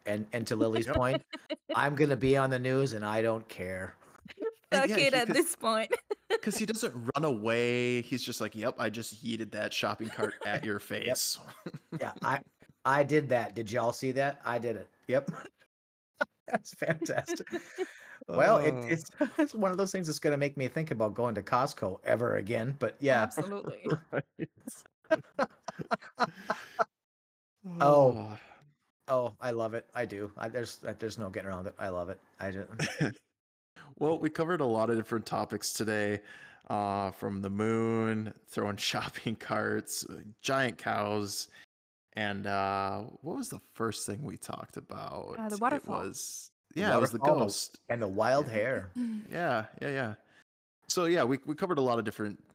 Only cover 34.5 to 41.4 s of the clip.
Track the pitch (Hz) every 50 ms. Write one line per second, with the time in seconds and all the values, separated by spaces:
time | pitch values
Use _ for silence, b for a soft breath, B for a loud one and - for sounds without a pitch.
34.5 | 185 156 143 120 113 110 110 113 117 117 107 - 120 110 104 - - 107 107 -
35.5 | 110 - - - - - 113 107 107 107 104 104 104 101 B B B B B B
36.5 | B B B - 107 104 101 101 98 101 98 95 - - 107 107 101 98 101 98
37.5 | 98 101 107 113 113 113 113 113 113 113 113 110 110 110 107 104 - - _ -
38.5 | - 107 107 104 101 95 - - - 107 98 - - - - 120 110 - - -
39.5 | - 110 107 107 107 110 - - - - - - - 80 - 107 107 - - -
40.5 | 135 135 131 120 - - - 113 110 107 104 104 104 107 104 101 - -